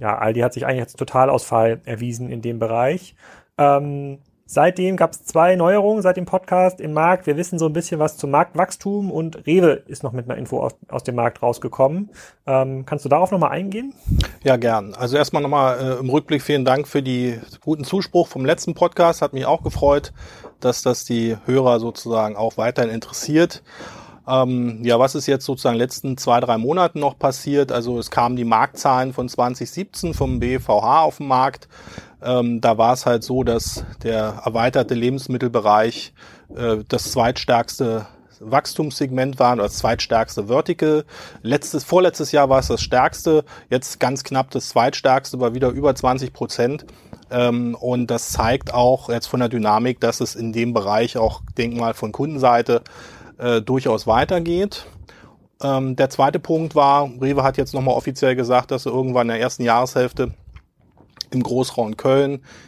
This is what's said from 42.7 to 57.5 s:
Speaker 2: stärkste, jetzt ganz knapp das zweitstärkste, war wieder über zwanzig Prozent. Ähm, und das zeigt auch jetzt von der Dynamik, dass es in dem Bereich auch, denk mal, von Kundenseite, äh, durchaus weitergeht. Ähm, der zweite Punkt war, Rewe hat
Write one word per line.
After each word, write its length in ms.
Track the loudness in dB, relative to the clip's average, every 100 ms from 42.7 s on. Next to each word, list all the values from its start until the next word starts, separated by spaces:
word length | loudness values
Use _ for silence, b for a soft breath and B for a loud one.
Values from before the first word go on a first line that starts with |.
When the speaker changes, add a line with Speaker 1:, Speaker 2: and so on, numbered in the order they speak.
| -4
Speaker 2:
stärkste, 640 | 0 2 2 0 2 2 B B B
jetzt 280 | -4 -4 -4
ganz 240 | -4 -4
knapp 280 | -4 -4 -4
das 180 | -6 -2
zweitstärkste, 720 | 2 2 2 2 2 0 -2
war 140 | -2
wieder 160 | 0 -2
über 260 | 2 0 2
zwanzig 360 | 0 0 -4
Prozent. 540 | -8 -6 -2 -2 -2 -10 B B B -6
Ähm, 460 | 0 0 0 -2
und 340 | -4 -4 -2 -2
das 220 | -4 -4
zeigt 420 | -2 0 0 -2
auch 360 | 2 2 2 -2
jetzt 180 | -6 -4
von 140 | -2
der 80 | -2
Dynamik, 520 | 0 2 2 2 0
dass 200 | 0 0
es 160 | -4 -6
in 160 | -6
dem 200 | -2 0
Bereich 460 | 0 0 0 0 0
auch, 220 | 0 -2 -8 -4
denk 180 | -4 -2
mal, 180 | -4
von 180 | -4 -8
Kundenseite, 720 | -4 -4 2 4 4 4 0 B B B B B -8
äh, 220 | -2 0
durchaus 460 | 0 -2 0 0 2
weitergeht. 800 | 2 2 0 0 -2 -2 -6 -16 -20 -20 B B B _ _
Ähm, 360 | -2 0 -2 0
der 120 | 0
zweite 280 | 2 0 0
Punkt 380 | -2 -2 0 2
war, 340 | 4 4 2 -2
Rewe 220 | 0 2
hat 140 | 2